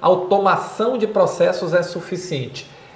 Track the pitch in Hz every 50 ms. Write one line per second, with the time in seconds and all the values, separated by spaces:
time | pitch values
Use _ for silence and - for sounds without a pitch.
0 | - 170 185 180 185 - 202 196 196 190 175 139 - - - - 214 233 262 240
1 | 208 208 214 196 185 - - - 175 180 180 - 185 170 160 180 170 170 - 180
2 | 165 - 185 170 - - 160 135 127 117 - - - - - - - - -